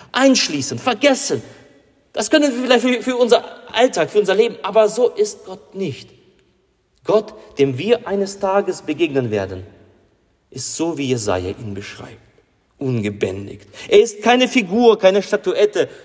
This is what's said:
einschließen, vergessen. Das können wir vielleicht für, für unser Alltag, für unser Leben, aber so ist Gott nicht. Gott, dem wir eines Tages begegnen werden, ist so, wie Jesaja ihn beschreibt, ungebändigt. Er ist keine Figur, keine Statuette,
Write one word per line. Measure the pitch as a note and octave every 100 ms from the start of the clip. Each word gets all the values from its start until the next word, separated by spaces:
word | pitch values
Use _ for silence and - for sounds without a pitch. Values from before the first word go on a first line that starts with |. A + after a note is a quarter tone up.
| -
einschließen, | - C4+ B3+ - D3 B2+ B2
vergessen. | - G#3 C#4+ C4 - C#3 - - - _ _ _ _
Das | - G#3+
können | D#4 D4
wir | A#3+
vielleicht | B3+ A#3+ B3+
für, | B3
für | B3 B3
unser | A#3+ - - - -
Alltag, | A3 B3+ - D#3
für | G#3
unser | F#3+ F#3+
Leben, | A#3 -
aber | F#3+ G#3 G#3+
so | A#3 A#3+
ist | - G#3 - -
Gott | F#3+ _ F#3+
nicht. | F#3 B2+ - _ _ _ _ _ _ _ _ _
Gott, | - G3+ G#3+ - - -
dem | C#3 B2+
wir | F#3+ A#3 -
eines | G3+ G3 G3
Tages | G3 G3 G3 E3
begegnen | - D3+ E3 C#3 B2
werden, | G#2 F#2+ F#2 F#2+ - _ _ _ _ _ _ _
ist | C3 - -
so, | E3 D3
wie | C#3
Jesaja | B2 G#2 F#2 F2+
ihn | G2+ A2
beschreibt, | G2 G#2 - - - _ _ _ _ _ -
ungebändigt. | C3+ B2 G#2 G2+ G#2 F#2+ G2+ - - - -
Er | G3+
ist | A3+ -
keine | A3+ B3 B3+
Figur, | B3+ F#3+ G3+ A#3+ G#3+
keine | F#3+ G3+
Statuette, | F#3+ G3+ F#3 F3+ G#3 F#3+ C3 -